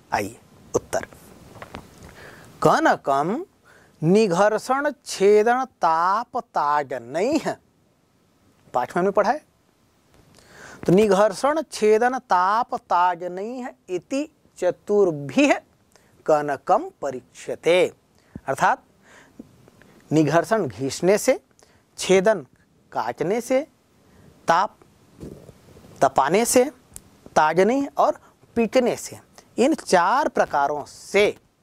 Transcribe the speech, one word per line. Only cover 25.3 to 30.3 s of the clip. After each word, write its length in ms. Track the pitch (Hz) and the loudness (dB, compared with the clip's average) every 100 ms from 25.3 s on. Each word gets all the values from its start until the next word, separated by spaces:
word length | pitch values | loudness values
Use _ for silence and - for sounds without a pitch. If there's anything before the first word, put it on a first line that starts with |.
| - - - _ - - - | -20 -20 -20 _ -20 -14 -2
तपाने 440 | 135 - 135 190 233 | 0 2 2 2 2
से, 180 | 254 262 - _ - _ _ - - | 2 2 -4 _ -20 _ _ -2 2
ताजनी 520 | 156 165 190 269 277 - | 2 2 2 0 -4 0
और 220 | 240 - _ _ _ - | 0 -2 _ _ _ -4
पीटने 400 | 220 262 247 135 | 0 0 0 -4
से, 240 | - 110 _ - _ - | -10 -18 _ -20 _ -2
इन 160 | 247 | 0
चार 540 | 311 - 180 175 247 | 0 0 2 2 0
प्रकारों 580 | 302 | -2